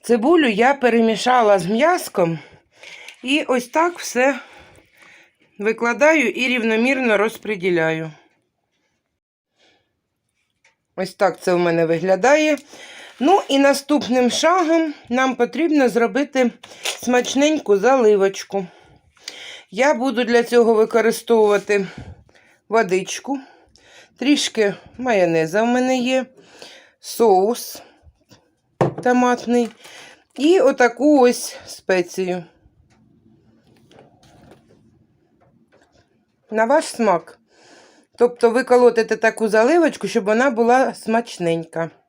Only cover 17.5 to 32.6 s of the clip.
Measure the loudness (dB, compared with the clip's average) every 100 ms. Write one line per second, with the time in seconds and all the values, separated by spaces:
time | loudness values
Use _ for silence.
17.5 | 0 0 2 2 2 4 4 0 -2 -10
18.5 | -8 -8 -16 _ _ _ _ -20 -20 -20
19.5 | -20 _ -2 0 0 -2 -2 0 0 2
20.5 | 2 4 2 2 0 0 -4 -2 2 2
21.5 | 0 0 -2 -2 -10 -20 -20 _ _ _
22.5 | _ _ -2 0 -2 -4 -12 -8 -10 -10
23.5 | _ _ _ _ -20 _ _ -2 0 -2
24.5 | -2 -2 -2 -14 -10 -2 0 2 0 -2
25.5 | -2 0 0 0 -2 0 -2 -4 _ -20
26.5 | -20 -20 -20 _ _ -18 0 2 4 2
27.5 | -2 -8 -18 -20 _ _ _ _ -20 _
28.5 | _ _ _ -4 -2 0 2 2 -2 0
29.5 | -2 -2 -8 -20 -20 -20 -20 _ -4 2
30.5 | 4 2 2 0 2 2 4 4 2 -8
31.5 | -16 -18 -18 -2 -2 -2 -4 -6 -6 -8
32.5 | _